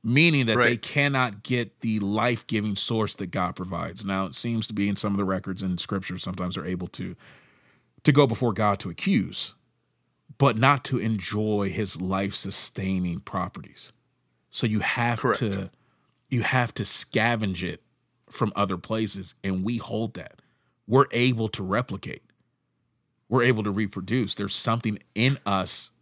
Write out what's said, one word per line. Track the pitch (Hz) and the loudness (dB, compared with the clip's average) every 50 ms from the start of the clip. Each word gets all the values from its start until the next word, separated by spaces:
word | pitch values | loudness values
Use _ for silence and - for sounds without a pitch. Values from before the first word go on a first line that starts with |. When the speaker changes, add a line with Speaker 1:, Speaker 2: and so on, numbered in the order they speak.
| - | 0
Speaker 1:
meaning | 113 120 139 165 170 156 139 127 | 2 4 6 6 6 6 4 4
that | 113 110 | 4 4
they | 120 120 117 120 | 6 6 4 4
Speaker 2:
Right. | 113 | 2
Speaker 1:
cannot | - - - 147 143 143 139 131 127 120 101 101 | -4 -4 0 0 2 2 2 2 0 0 -2 -8
get | - - 127 123 120 98 _ _ | -4 -2 -2 -2 -2 -4 _ _
the | - 117 110 107 | -4 -2 -2 0
life-giving | 98 98 104 110 110 123 120 110 - - 113 107 104 107 101 | 0 0 0 2 2 0 0 -2 -4 -4 -2 -2 0 -2 -2
source | - - - 117 110 107 101 - | 0 0 0 2 0 0 -2 -2
that | - 101 90 | -6 -8 -6
God | - 101 90 87 92 | -2 -2 -2 -2 -2
provides. | - 92 92 92 85 85 82 87 92 98 | -6 -8 -8 -6 -6 -6 -8 -8 -8 -6
Now, | 98 98 95 95 | -4 -2 -2 -4
it | 87 - | -4 -6
seems | - - 120 117 113 107 - | -6 -4 -2 -2 -2 -2 -4
to | 110 | -2
be | 104 101 101 | -2 0 0
in | 101 | 0
some | - - 104 | 0 0 0
of | 101 | 0
the | 98 101 | 0 0
records | 92 95 92 - 95 95 92 | 0 -2 -2 -2 -6 -6 -4
in | 98 92 90 87 | -2 -4 -2 -2
Scripture, | - - 101 98 90 - 90 87 | -4 -4 -4 -6 -4 -6 -8 -6
sometimes | - 90 90 - 90 90 - | -6 -6 -6 -6 -6 -6 -6
they're | 80 73 | -6 -6
able | 85 92 87 90 - | -4 -4 -4 -6 -8
to, | - - 92 92 90 _ - - - - _ _ _ _ _ _ _ _ _ _ _ - _ | -8 -8 -8 -8 -10 _ -18 -20 -20 -20 _ _ _ _ _ _ _ _ _ _ _ 2 _
to | - | 6
go | 135 139 143 123 | 8 8 6 6
before | 110 - 131 120 | 4 0 0 0
God | 101 101 110 104 101 98 | 2 2 2 2 2 2
to | - 92 | -2 -8
accuse, | 82 - - 190 196 120 92 - - - - - - _ _ _ _ _ _ _ _ _ _ _ _ _ _ _ - _ | -8 -4 0 2 2 2 2 0 -4 -6 -6 -6 -8 _ _ _ _ _ _ _ _ _ _ _ _ _ _ _ 0 _
but | 139 135 110 110 | 4 4 4 6
not | 123 135 143 127 - | 6 4 4 4 0
to | - 135 113 | -2 -2 -2
enjoy | 87 113 110 104 92 - 117 107 110 107 107 101 101 98 | 0 0 -2 -2 -4 -4 -2 -2 0 2 2 2 0 0
his | 85 - 107 95 - 78 | 0 -2 -4 -4 -4 -4
life-sustaining | 90 92 95 95 101 101 101 - - 95 98 - - - _ - 95 95 95 92 90 87 85 82 | -2 -2 0 0 0 -2 -2 -4 -4 -4 -4 -4 -6 -6 _ -4 -2 0 0 0 0 0 -2 -4
properties. | - - - 95 87 90 _ - - - - - - - _ _ _ _ _ _ _ _ _ _ _ _ | -8 -6 -6 -4 -4 -4 _ -14 -18 -16 -16 -16 -18 -18 _ _ _ _ _ _ _ _ _ _ _ _
So | - - - | -6 -2 0
you | 113 107 107 | 2 2 2
have | 95 - - - 117 120 120 120 | 0 0 0 0 0 0 0 0
Speaker 2:
Correct. | - 127 104 - | 0 0 0 2
Speaker 1:
to, | 123 107 98 98 95 92 _ _ _ _ _ _ _ _ _ _ _ _ | 0 -2 -2 -4 -6 -8 _ _ _ _ _ _ _ _ _ _ _ _
you | - 120 | -2 -2
have | 107 - - 127 123 113 - | 0 2 2 0 0 0 -2
to | - 107 | -4 -2
scavenge | - - - - - - 107 107 117 120 110 110 98 92 85 | 0 0 -2 -2 0 0 2 2 2 2 2 0 -2 -2 -2
it | 92 87 76 - _ _ _ _ _ _ _ _ _ _ | -4 -6 -6 -8 _ _ _ _ _ _ _ _ _ _
from | - - - 104 - | -2 -2 -2 0 2
other | - 101 95 95 87 | 0 0 0 0 -6
places, | - - 110 110 110 104 - 98 92 - - _ - | -4 -4 -2 -2 -2 -2 -4 -6 -8 -12 -14 _ -4
and | 98 95 92 92 | -2 -2 0 0
we | 110 120 120 | -2 -2 -4
hold | - - 117 107 113 110 - | -4 -4 -4 -2 -2 -4 -6
that. | 90 80 - - - _ _ _ _ _ _ _ _ _ | -10 -14 -14 -16 -20 _ _ _ _ _ _ _ _ _
We're | - 107 135 139 - | 4 6 6 6 6
able | - 117 123 131 127 113 113 104 | 4 2 2 2 2 2 -2 -4
to | - - | -4 -6
replicate. | 98 92 98 110 131 - 95 95 - - - - _ _ _ _ _ _ _ _ _ _ _ _ _ _ _ _ _ _ _ _ _ _ | -4 -2 0 -2 -2 -2 -8 -8 -8 -10 -12 -12 _ _ _ _ _ _ _ _ _ _ _ _ _ _ _ _ _ _ _ _ _ _
We're | 110 127 120 | 2 4 6
able | 127 123 110 104 | 6 4 4 2
to | 107 | 0
reproduce. | 95 101 110 95 - 98 92 98 110 131 117 95 - | 0 0 -2 -2 -2 -8 -4 -2 0 0 0 0 -2
There's | - 101 98 - | -4 -2 -2 -2
something | - - 120 113 117 - 110 107 - - _ _ | -2 0 0 0 0 0 -2 -4 -4 -8 _ _
in | 107 117 131 139 135 _ | 2 2 2 2 0 _
us. | 104 101 95 92 90 - - - - _ _ | 0 0 0 0 -2 -4 -4 -6 -8 _ _